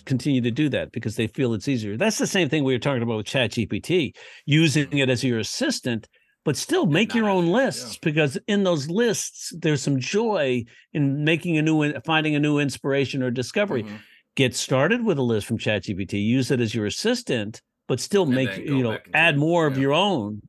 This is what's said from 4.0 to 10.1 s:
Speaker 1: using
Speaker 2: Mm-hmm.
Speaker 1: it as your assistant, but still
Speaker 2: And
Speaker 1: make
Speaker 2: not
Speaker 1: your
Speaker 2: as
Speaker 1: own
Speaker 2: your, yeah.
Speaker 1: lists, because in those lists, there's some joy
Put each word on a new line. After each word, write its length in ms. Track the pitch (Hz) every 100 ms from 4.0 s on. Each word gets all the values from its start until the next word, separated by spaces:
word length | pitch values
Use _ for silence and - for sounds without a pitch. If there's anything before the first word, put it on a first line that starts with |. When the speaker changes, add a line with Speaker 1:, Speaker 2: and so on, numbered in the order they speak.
| 120 - - - -
Speaker 1:
using 400 | 151 160 147 139
Speaker 2:
Mm-hmm. 120 | 143
Speaker 1:
it 100 | 131
as 160 | 120 135
your 140 | 113
assistant, 680 | 107 - 302 - 127 113 - _ _ _ -
but 100 | 135
still 280 | - 359
Speaker 2:
And 100 | 214
Speaker 1:
make 160 | 156 233
Speaker 2:
not 80 | 233
Speaker 1:
your 100 | 214
Speaker 2:
as 60 | 190
Speaker 1:
own 120 | 170
Speaker 2:
your, 100 | 220
yeah. 60 | 262
Speaker 1:
lists, 320 | - 120 -
because 400 | 165 151 147 180 -
in 160 | 202
those 240 | 185 165 143
lists, 640 | 185 240 180 - - - 170
there's 220 | 160 147
some 180 | 151 135
joy 640 | 123